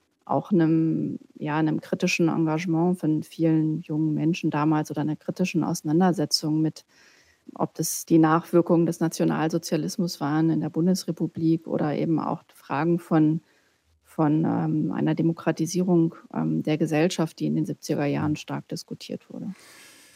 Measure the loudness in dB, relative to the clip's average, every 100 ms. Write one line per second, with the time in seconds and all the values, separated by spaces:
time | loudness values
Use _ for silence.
0 | _ _ -4 -4 2 2 4 4 2 0
1 | -4 -6 -12 -10 -4 0 0 -2 -4 -2
2 | -2 2 2 2 0 0 0 2 2 0
3 | 0 -2 -4 0 2 4 2 -2 -4 -2
4 | 0 0 0 0 0 0 2 2 -2 -4
5 | -4 -4 -6 -4 -2 0 0 -2 0 4
6 | 4 2 -2 -2 0 0 0 -4 -16 _
7 | -20 _ _ _ -14 -8 -6 -4 -6 -6
8 | 2 4 6 4 2 2 4 2 2 0
9 | -4 0 0 0 -2 -4 -4 -4 -4 -4
10 | -4 -4 -2 2 2 0 -2 0 2 0
11 | -2 -4 -4 -2 0 0 -2 -2 -2 -2
12 | 0 0 -2 -6 _ -18 -8 -2 0 0
13 | 2 4 4 2 -4 _ _ _ _ _
14 | _ -2 0 2 0 0 0 -2 -2 -2
15 | 0 2 0 0 -2 -2 -2 -2 2 4
16 | 2 -2 -10 -4 -2 -2 -2 0 0 0
17 | 0 0 -4 -4 -2 -2 -2 -6 -6 -2
18 | -2 -2 -2 -4 -6 -10 -10 -12 -12 -14
19 | -12 -14 -12 -12 -12 -14 -18 -20 -20 -20
20 | -20